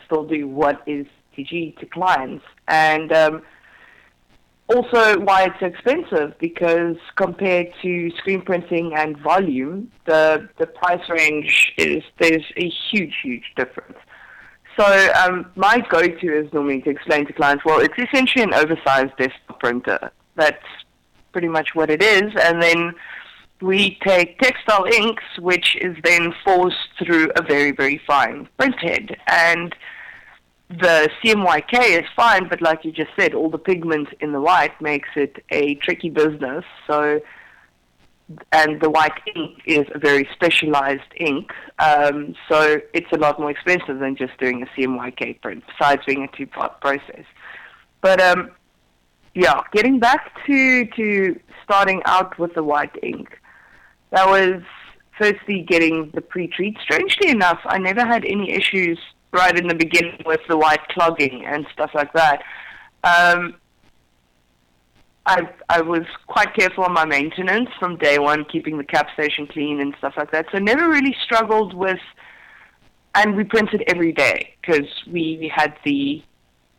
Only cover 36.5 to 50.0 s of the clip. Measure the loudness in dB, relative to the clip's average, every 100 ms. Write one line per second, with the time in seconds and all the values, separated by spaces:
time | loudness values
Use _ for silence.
36.5 | -8 -12 -14 -4 -2 0 -2 -4 -16 -20
37.5 | _ _ _ _ _ _ _ -20 -20 -2
38.5 | 0 2 0 0 2 0 -2 -10 -10 -10
39.5 | -10 -2 0 -2 -2 2 2 0 -2 0
40.5 | 2 0 0 0 -4 -8 -8 -4 -4 -6
41.5 | -16 -14 0 2 4 4 0 -6 -14 0
42.5 | 4 4 2 -2 -6 -4 0 0 0 -4
43.5 | -4 -2 -2 -2 -6 -6 -4 -6 -4 -4
44.5 | -4 -8 -4 -4 -4 -8 -10 -10 -10 -14
45.5 | -14 -16 -2 2 2 0 -6 -6 -12 -14
46.5 | -8 -10 -6 -4 -4 -6 -20 -20 _ -20
47.5 | -20 -20 -20 _ _ 2 6 6 4 0
48.5 | -14 _ _ _ _ _ _ _ 2 2
49.5 | 2 0 0 2 4